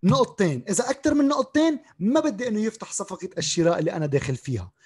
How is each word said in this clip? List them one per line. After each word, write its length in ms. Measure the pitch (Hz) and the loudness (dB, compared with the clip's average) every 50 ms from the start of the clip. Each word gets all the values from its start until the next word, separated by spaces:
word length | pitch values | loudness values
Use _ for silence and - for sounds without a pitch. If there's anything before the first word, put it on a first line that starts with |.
| - | 2
نقطتين، 600 | 190 254 277 240 - - - 196 165 139 123 127 214 | 2 4 4 2 0 0 0 0 0 0 -2 -4 -2
إذا 220 | 190 214 240 277 | -2 0 0 0
أكثر 240 | 269 - - 302 294 | -2 0 0 2 2
من 140 | 294 285 277 | 4 4 2
نقطتين 520 | 294 277 262 - - 302 320 330 302 - - - _ - | 2 0 -2 0 2 2 2 2 0 -2 -8 -14 _ -4
ما 220 | 175 214 269 320 | 0 2 2 2
بدي 280 | - 302 208 190 247 247 | 2 0 -2 -4 -4 -4
إنه 120 | 214 214 | -2 -2
يفتح 320 | 220 220 214 - 180 - | -2 -4 -4 -8 -12 -10
صفقة 360 | - - 190 - 185 - 180 185 - 170 | -10 -10 -8 -10 -10 -12 -12 -10 -8 -6
الشراء 400 | 156 - - 175 160 170 170 - | -6 -2 0 2 2 2 2 2
اللي 140 | 156 165 | 0 -2
أنا 140 | - 160 156 | -2 -4 -2
داخل 300 | 147 139 135 - 139 131 | 0 0 -2 0 -2 -6
فيها. 360 | - - 139 123 101 90 92 - _ _ | -6 -6 -6 -6 -6 -8 -10 -16 _ _